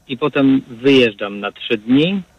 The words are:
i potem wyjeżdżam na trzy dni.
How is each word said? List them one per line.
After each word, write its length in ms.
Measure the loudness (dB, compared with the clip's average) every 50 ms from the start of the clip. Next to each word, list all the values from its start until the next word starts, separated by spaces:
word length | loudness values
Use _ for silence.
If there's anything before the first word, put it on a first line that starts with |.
| _ _
i 80 | -10
potem 460 | -6 -6 -4 -2 0 2 2 2 2 -2 -6
wyjeżdżam 720 | -14 -2 0 4 4 4 4 2 0 -4 -10 -10 -8 -8
na 120 | -10 -10 -10
trzy 240 | -10 -6 -6 -6
dni. 460 | -6 0 0 2 2 2 2 -2 -4 -8 -10 _